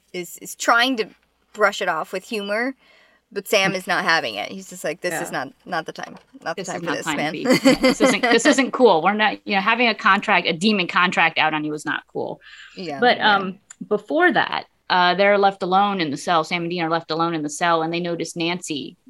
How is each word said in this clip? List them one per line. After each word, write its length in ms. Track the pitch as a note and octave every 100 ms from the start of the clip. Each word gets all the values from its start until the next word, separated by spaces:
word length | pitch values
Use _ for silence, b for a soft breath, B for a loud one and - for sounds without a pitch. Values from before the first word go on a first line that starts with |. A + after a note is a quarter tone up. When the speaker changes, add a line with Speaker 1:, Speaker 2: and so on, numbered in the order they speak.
| _
Speaker 1:
is, 260 | F#3 F3 -
is 160 | - -
trying 420 | - A#3 B3+ B3
to 100 | F#3 - _ _ _
brush 280 | - G3+ G#3
it 60 | F#3
off 240 | D#3+ -
with 140 | F#3+ -
humor, 500 | A3 G3+ G#3+ B3 C4+ b b b b b
but 160 | G3 G3
Sam 260 | G#3 F#3+ F#3+
is 120 | F#3
not 160 | E3+
having 320 | C#3+ D#3+ C#3 G2+
it. 160 | G2+
He's 180 | F#3+ F#3
just 140 | F#3
like, 160 | E3+ D3+
"This 120 | F3+ D#3+
is 100 | E3+
Speaker 2:
Yeah. 140 | E3 C3+
Speaker 1:
not, 80 | - -
not 200 | F3 D#3+
the 80 |
time. 240 | - - - _ C4+
Not 140 | - E3+
the 40 |
Speaker 2:
This 40 | F#3
Speaker 1:
time 80 | F3+
Speaker 2:
is 40 |
Speaker 1:
for 40 | E3+
Speaker 2:
not 100 | C#3+
Speaker 1:
this, 80 | E3+
Speaker 2:
time 120 | D3
to 60 |
Speaker 1:
man." 80 | D3+
Speaker 2:
be, 80 | D#3 A#3+ G#3+
yeah, 120 | C4+ B3+
this 260 | C4 -
isn't, 200 | C4+ G3+
this 220 | A#3+ A#3 D4
Speaker 1:
<laughs> 80 |
Speaker 2:
isn't 180 | C#4 C4
cool. 300 | - B3 E3
We're 100 | E3+
not, 240 | G#3+ G#3+ - -
you 80 | G3+
know, 60 |
having 260 | G3 A3+ A#3+
a 80 | G#3+
contract, 500 | G#3+ G3 G3+ F#3+ E3
a 60 |
demon 340 | E3 G#3 G#3 F3
contract 500 | F#3+ F3+ F3+ E3 D#3+
out 160 | D3+
on 100 | D#3
you 100 | D3+
is 120 | D3+ D3+
not 180 | - -
cool. 300 | - - - B B B B
Speaker 1:
Yeah, 240 | F3 D3+
Speaker 2:
But, 180 | A#3+ -
Speaker 1:
yeah. 180 | G#3+ G3+
Speaker 2:
um, 240 | F#3+ F#3 _ - -
before 460 | G#3 - D4 F4
that, 320 | G3 - - - _ -
uh, 240 | F3+ F3+ F3+
they're 220 | G3+ G3+
left 260 | G3 F#3+
alone 380 | F3+ F#3 G#3 G3
in 80 | D#3+
the 60 | D3
cell. 260 | - E3+
Sam 200 | D#3 F3+
and 60 | E3+
Dean 100 | F3+
are 80 | D#3+
left 220 | E3 E3
alone 240 | D#3 E3 E3
in 80 |
the 60 | D3
cell, 340 | D3 F3 E3
and 100 | E3
they 60 | E3+
notice 340 | F3 E3+ E3 E3+
Nancy, 600 | E3 F3+ - D3 - -